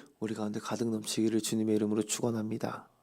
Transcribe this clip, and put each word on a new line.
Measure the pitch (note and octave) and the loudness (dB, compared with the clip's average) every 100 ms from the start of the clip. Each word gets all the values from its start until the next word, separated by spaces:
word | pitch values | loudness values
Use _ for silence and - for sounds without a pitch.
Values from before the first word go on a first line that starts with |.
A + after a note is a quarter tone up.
| - _ | -16 _
우리 | A2 | -6
가운데 | A2 G#2 A2 | -4 -4 -6
가득 | - G#2+ A#2 | -4 -2 0
넘치기를 | A2 G#2+ - A2 A2 | -2 -2 2 2 2
주님의 | G#2 A2+ A2 G#2+ | 2 2 4 4
이름으로 | G#2 G#2+ | 4 2
축원합니다. | G#2 - A#2+ A#2 G#2+ A2 A2+ - - _ | 0 0 0 0 -2 -4 -4 -6 -12 _